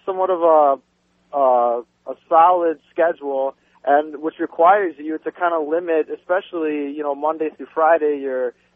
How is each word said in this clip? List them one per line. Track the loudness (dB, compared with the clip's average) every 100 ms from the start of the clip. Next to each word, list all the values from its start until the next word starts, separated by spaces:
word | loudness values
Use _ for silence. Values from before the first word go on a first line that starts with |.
somewhat | -8 -4 -2
of | 0
a, | 4 4 4 2 _ _ _ _ _ 0
uh, | 2 2 2 -2 -6 _ -16
a | -16 _
solid | 4 4 4 0 -4 _
schedule, | -2 -2 -2 -6 -4 -4 -8 _ _ 0
and | 2 0 -6
which | -10 -6
requires | -8 2 4 4 0 -6
you | -10 -8
to | -10
kinda | -4 -4 -2
limit, | -2 -4 -2 -2 -2
especially, | -8 -4 -4 -4 -6 -4 -4 -6
you | -8
know, | -8
Monday | -4 -4 -4 -6 -8
through | -10
Friday, | 0 2 4 2 -2
your, | -4 -4 -6 -8 _